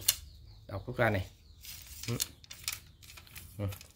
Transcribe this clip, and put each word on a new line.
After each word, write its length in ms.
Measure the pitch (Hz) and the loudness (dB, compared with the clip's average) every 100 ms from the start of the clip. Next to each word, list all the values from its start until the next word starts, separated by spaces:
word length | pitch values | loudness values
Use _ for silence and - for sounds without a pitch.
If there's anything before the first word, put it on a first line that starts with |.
| - - - - - - - | 4 2 -2 -14 -14 -14 -6
Đọc 180 | 98 110 | -4 0
rút 100 | 123 | 6
ra 140 | 117 | 8
này. 160 | 101 - - - - - - - - - | 8 4 -6 -18 -14 -12 -10 -10 -4 0
Ừ. 80 | 120 - - - - - - - - - - - - - - | 2 2 -2 -16 -6 -4 -4 -6 -16 -16 -14 -14 -14 -8 -2
Ừ. 80 | 101 98 - | 0 -2 -10